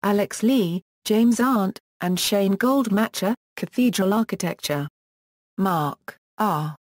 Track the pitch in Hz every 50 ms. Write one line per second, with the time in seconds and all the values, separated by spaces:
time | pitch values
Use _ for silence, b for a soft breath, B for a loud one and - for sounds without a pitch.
0 | - 196 208 202 202 - - - - 226 269 262 196 170 170 180 _ _ _ _
1 | _ - 214 214 233 240 233 214 240 254 269 220 196 190 - - _ _ _ _
2 | - 180 180 175 - - 214 202 196 190 196 196 - 247 269 277 262 226 190 202
3 | 220 - - - - 190 233 - _ _ _ - - - - - 247 247 190 -
4 | 190 190 202 220 226 - - 185 - 170 - _ - - 147 147 143 147 _ _
5 | _ _ _ _ _ _ _ _ _ _ _ - 190 196 180 165 151 143 - _
6 | _ - - _ _ _ _ - 214 208 175 151 151 151 151 -